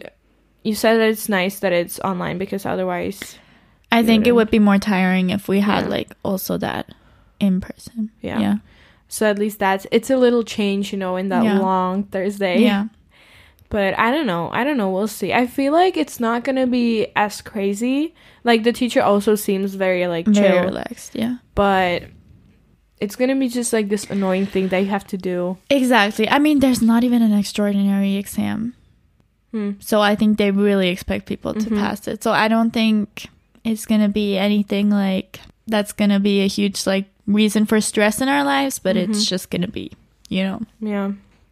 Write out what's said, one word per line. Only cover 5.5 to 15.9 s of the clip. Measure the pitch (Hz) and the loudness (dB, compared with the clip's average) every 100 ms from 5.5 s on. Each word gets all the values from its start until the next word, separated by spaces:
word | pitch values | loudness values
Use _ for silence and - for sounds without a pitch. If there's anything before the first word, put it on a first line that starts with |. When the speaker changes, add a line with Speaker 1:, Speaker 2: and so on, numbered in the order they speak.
| 190 | 0
Speaker 2:
had, | 202 196 - | 2 0 0
Speaker 1:
Yeah. | |
Speaker 2:
like, | - - - | -4 -6 -8
also | - - - 180 | -6 -4 -4 -4
that | - - - - _ _ _ - | -4 -6 -10 -16 _ _ _ -4
in | 202 185 | 0 0
person. | - - - 233 220 _ | -4 -14 -14 -10 -10 _
Speaker 1:
Yeah. | 208 226 | -8 -2
Speaker 2:
Yeah. | 202 208 - _ - _ - | 0 -2 -6 _ -20 _ -12
Speaker 1:
So | - 214 | -2 0
at | 208 | 0
least | 208 208 | -2 -2
that's, | 196 196 - | -2 -2 0
it's | 233 240 | 0 2
a | 262 | 2
little | 247 240 | 4 2
change, | 220 - 202 196 202 | -2 -2 -2 -2 -4
you | 196 | -6
know, | 185 185 | -4 -4
in | 196 | -2
that | 233 | 0
Speaker 2:
Yeah. | 220 196 | 2 2
Speaker 1:
long | 190 185 185 190 202 | 2 0 0 -2 -4
Thursday. | 190 190 202 190 180 | -4 -4 -2 0 4
Speaker 2:
Yeah. | 220 202 220 - _ _ _ - - _ - | 4 2 -4 -10 _ _ _ -20 -20 _ -6
Speaker 1:
But | 214 196 - | -2 0 2
I | 226 | 2
don't | 285 269 | 0 0
know. | 170 170 | -2 -4
I | - | -2
don't | 262 294 | -2 0
know. | 190 | -2
We'll | 190 208 | -2 -4
see. | - 190 | -4 -2
I | 226 247 | 0 0
feel | - 277 | 0 0
like | 320 370 | 2 2